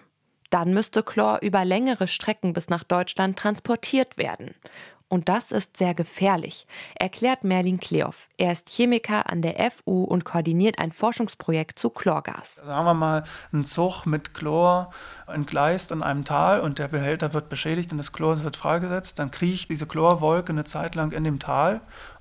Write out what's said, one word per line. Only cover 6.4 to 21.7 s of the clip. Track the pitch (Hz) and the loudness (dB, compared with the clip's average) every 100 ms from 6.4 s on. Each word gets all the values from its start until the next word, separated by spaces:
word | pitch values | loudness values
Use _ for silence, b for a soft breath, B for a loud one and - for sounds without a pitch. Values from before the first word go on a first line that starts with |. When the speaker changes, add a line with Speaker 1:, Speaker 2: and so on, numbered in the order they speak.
| - - B B B - | -2 -12 B B B -4
Speaker 1:
erklärt | 185 - 247 262 | -4 0 0 2
Merlin | 190 185 180 180 | 2 2 2 0
Kleoff. | - 156 - - - - | 0 0 0 -4 -12 0
Er | 180 | 0
ist | 175 - | 0 -4
Chemiker | - 240 233 - 214 - | 2 4 4 2 0 0
an | 170 | 0
der | 165 - | -2 0
F | 247 - - | -2 -2 -2
U | 185 185 | 0 2
und | 180 | 0
koordiniert | - 170 165 165 214 - | 0 0 2 2 2 2
ein | 165 | -4
Forschungsprojekt | - 220 240 220 - - 160 156 - | -2 -2 0 -4 -4 -2 -2 -2 -4
zu | 233 | -4
Chlorgas. | - 190 156 - - - - | 0 0 0 -2 -10 -14 -16
Speaker 2:
Sagen | 143 143 170 | -6 0 2
wir | |
mal, | 165 160 156 156 B B | 4 2 0 -2 B B
ein | 151 135 | -2 0
Zug | - 180 180 160 | 0 0 0 -2
mit | 151 - | -2 -4
Chlor | - 151 160 175 180 180 B B B - | -8 -2 4 4 4 0 B B B -8
entgleist | 151 147 143 147 185 - | -6 -2 2 2 2 -2
in | 160 | -4
einem | 151 143 | -2 -2
Tal | 143 147 170 202 | 0 2 4 4
und | 151 139 | 2 -4
der | 139 | -4
Behälter | 147 139 165 151 | -2 -2 0 -2
wird | 151 151 | -2 -4
beschädigt | 135 156 165 175 | -6 -4 -2 -4
und | 151 | -6
das | 139 | -8
Chlor | - 156 156 | -2 0 0
wird | 151 - | -2 -4
freigesetzt. | 151 170 180 185 185 - | 0 0 0 -4 -6 -6
Dann | - | -6
kriecht | - 175 185 - | 0 0 0 -4
diese | 151 151 | -6 -4
Chlorwolke | 156 165 170 156 170 175 | 2 4 6 4 2 0
eine | 156 | -4
Zeit | 151 151 165 170 | -4 -6 -4 -2
lang | 156 | -2
in | 156 156 | 0 -2
dem | 139 | -2
Tal. | - 135 165 | -2 2 2